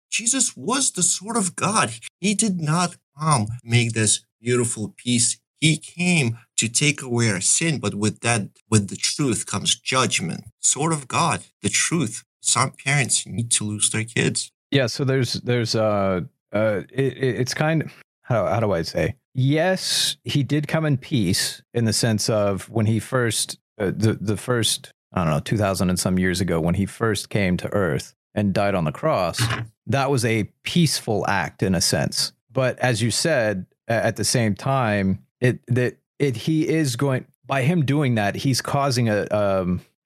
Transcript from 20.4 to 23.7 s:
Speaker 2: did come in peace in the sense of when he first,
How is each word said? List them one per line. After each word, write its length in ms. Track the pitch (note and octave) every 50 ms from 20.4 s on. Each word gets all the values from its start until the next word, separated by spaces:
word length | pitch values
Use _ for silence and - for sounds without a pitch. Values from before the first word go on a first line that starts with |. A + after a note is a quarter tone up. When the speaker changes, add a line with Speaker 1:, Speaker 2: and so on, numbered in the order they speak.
| C3
Speaker 2:
did 240 | - D3+ D3+ D3 -
come 180 | - D#3+ D#3
in 120 | D3+ C#3 B2+
peace 640 | - - D#3+ A#2+ G2+ E2+ - - - - - - - _ -
in 120 | A#2+ A#2
the 80 | A2 G#2
sense 360 | - - A#2+ A2 G2+ - -
of 400 | A2+ G#2+ G2+ G2+ G2 F2+ - -
when 160 | - A2+ G#2+
he 140 | G#2+ A2 G#2+
first, 580 | - - C3 B2+ A#2+ A2+ A2 - - - - - _ _